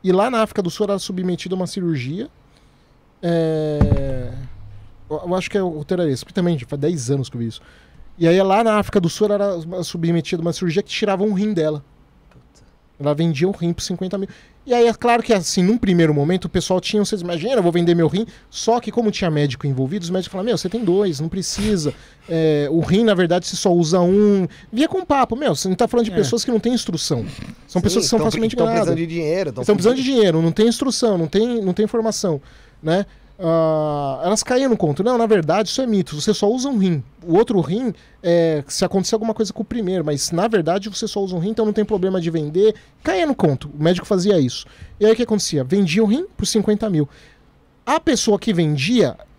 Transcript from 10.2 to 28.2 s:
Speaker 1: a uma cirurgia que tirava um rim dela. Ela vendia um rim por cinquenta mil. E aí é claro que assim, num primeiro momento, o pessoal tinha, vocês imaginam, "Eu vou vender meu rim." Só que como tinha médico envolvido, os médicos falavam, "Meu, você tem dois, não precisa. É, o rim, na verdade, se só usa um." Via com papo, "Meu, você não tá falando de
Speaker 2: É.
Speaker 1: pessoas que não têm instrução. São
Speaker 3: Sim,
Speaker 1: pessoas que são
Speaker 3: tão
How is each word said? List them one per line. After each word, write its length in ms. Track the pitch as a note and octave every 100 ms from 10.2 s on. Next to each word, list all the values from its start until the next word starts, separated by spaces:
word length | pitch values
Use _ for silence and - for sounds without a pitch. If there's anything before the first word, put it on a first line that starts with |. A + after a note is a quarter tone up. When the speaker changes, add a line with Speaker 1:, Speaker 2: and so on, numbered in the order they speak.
| - F3
Speaker 1:
a 40 |
uma 80 | E3+
cirurgia 280 | E3 F3+ D#3+
que 60 | -
tirava 320 | - G#3 F#3+
um 100 | G#3
rim 180 | F#3+ G#3+
dela. 320 | G3 D#3 D3+ - _ _ _ _ - _ _ - _ _ _
Ela 160 | C#3+
vendia 340 | D3 E3+ C#3 F3+
um 40 |
rim 200 | G3+ E3+
por 100 | E3+
cinquenta 360 | - F3+ F#3 G3
mil. 100 | G3 - - _ -
E 80 |
aí 120 | A#3+ A#3
é 60 |
claro 300 | A3 A#3+ A#3
que 100 | A3+
assim, 300 | G#3+ E3 -
num 160 | F3+ A#3
primeiro 340 | F#3+ F3 D#3+
momento, 320 | D3 D3 F#3
o 40 | E3
pessoal 280 | F#3 - F#3
tinha, 200 | - G#3
vocês 200 | G3+ G#3
imaginam, 320 | F3 E3+ F#3+
"Eu 80 | C4
vou 100 | E3+
vender 220 | E3+ E3+
meu 120 | E3+ D#3+
rim." 180 | F3 A3+ - -
Só 280 | - - A#3+
que 140 | A#3
como 180 | A3 A3+
tinha 200 | G3+ F3+
médico 360 | D3+ D3 B2 D3
envolvido, 380 | C3 C3 G3+
os 60 | E3+
médicos 200 | F#3 F3
falavam, 180 | F#3+ A3
"Meu, 80 | G3
você 100 | F#3
tem 160 | A3
dois, 340 | G#3 F#3 G3+ C3+
não 80 | D#3+
precisa. 640 | F3+ F3 - G#3+ G3+ D3 - - - -
É, 400 | E3 D#3+ D3 C#3+
o 100 | D#3+
rim, 220 | D3 F#3
na 120 | A3+
verdade, 320 | F#3 F3 F3 -
se 100 | F#3
só 160 | G3+
usa 280 | F3 D#3+ F3+
um." 460 | F3 G3 G#3 G3+ F3 - -
Via 160 | A3 D#4
com 160 | F#4+
papo, 320 | F#4 C#4 B3
"Meu, 200 | A#3 D4
você 120 | D3 F#3+
não 80 |
tá 140 | F#3 A#3
falando 160 | A#3+
de 80 | A3+
Speaker 2:
É. 20 |
Speaker 1:
pessoas 300 | G3 C#3+ A#3
que 60 | -
não 100 | A#3
têm 140 | A#3
instrução. 500 | B3 - E3 - C3 A2 - - - -
São 140 | F#3
Speaker 3:
Sim, 40 |
Speaker 1:
pessoas 200 | F#3+ F#3+
que 60 | -
são 80 |
Speaker 3:
tão 80 | A#3